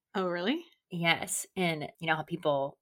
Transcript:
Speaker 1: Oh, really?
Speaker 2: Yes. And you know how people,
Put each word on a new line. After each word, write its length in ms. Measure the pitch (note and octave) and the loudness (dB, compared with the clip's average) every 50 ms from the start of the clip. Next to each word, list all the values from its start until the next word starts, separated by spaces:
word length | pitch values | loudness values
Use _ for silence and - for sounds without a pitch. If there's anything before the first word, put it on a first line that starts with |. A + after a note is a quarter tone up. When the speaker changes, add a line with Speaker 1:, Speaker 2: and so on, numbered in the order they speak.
| _ _ - | _ _ -4
Speaker 1:
Oh, 120 | G3 F#3 F3+ | -2 0 0
really? 360 | F3 E3+ F3 G#3 C#4+ F4 E4+ - - _ _ - | 0 0 0 0 0 -2 -4 -10 -20 _ _ -10
Speaker 2:
Yes. 540 | - E3+ E3+ E3+ D#3+ - - - - - - - - F#3+ | -6 0 2 2 2 2 0 -4 -4 -6 -6 -6 -2 0
And 320 | F#3 E3+ D#3+ D3+ D3 - - - | 0 0 0 -2 -4 -10 -10 -6
you 80 | E3 D#3+ | 0 0
know 80 | D#3+ | 0
how 80 | D#3 D3+ | 0 0
people, 540 | - E3+ D#3+ - D#3 C#3+ C#3 C3+ C#3 - _ | -4 -6 -2 2 2 2 2 0 -2 -6 _